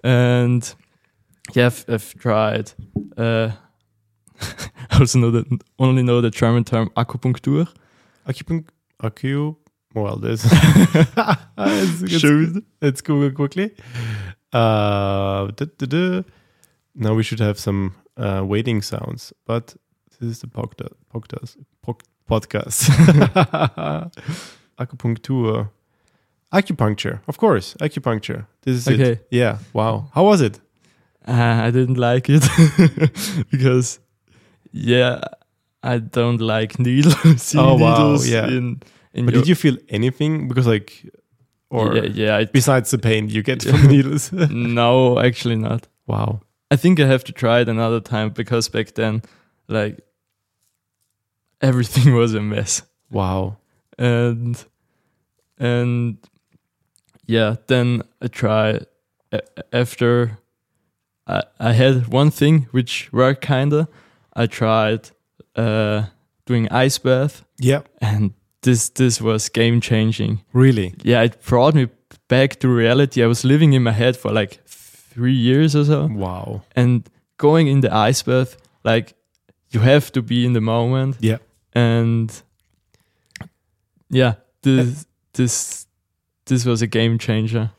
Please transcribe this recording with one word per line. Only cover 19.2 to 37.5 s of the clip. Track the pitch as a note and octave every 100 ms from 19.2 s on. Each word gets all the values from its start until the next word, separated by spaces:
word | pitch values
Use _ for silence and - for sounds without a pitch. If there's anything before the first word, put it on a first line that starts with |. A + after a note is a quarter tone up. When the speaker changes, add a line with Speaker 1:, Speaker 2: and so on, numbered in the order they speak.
| - _
Speaker 2:
but | - A2+ - _ _ _ _ _
this | A#2
is | A2+
the | A#2+
pogda-, | A2+ A2+ - - _ _
pogdas-, | A#2 - - - _ C#3 _
pog-, | - A#2 _ _ -
podcast. | A2 - G#2 - - -
<laughs> | C#3 E3 D3 D#3 F#3+ D#3+ D#3 D#3 - - D2 E3+ - - E3 - _ _ _
Akupunktur. | B2+ B2+ A#2+ A2+ - C3 A2+ A2+ G#2 _ _ _ _ _ _ _ _
Acupuncture, | F#3+ G3 - G#2+ G#2+ - G#2+ -
of | -
course, | A3 A#2+ - -
acupuncture. | D#3 - C3 A2 - - G#2+ _
This | C3 B2+
is | B2+
it. | C3
Speaker 1:
Okay. | B2+ A2+ _
Speaker 2:
Yeah. | B2 A#2 G#2 -
Wow. | A2 A2 G#2+ -
How | -
was | G3 G3+
it? | A#2 - _ _ _ _ _ _ -
Speaker 1:
Uh, | A#2+ A#2 A2+ A2
I |
didn't | B2 B2+ B2+
like | A#2+ B2 -
it | D3 C3 - D#3+ - E3+ - D#3 - G#3 F3+
<laughs> | -
because, | C3+ C3 B2+ B2 - _ _ _ _ _ _ _
yeah, | - A#2 B2 B2 B2+ - - _ _ _ _
I | B2+ B2
don't | A2 B2 A#2+ A#2
like | A2+ A2 A2 -
needles. | B2 B2+ D3+
<laughs> | C#3+ D#3+ C3
See | -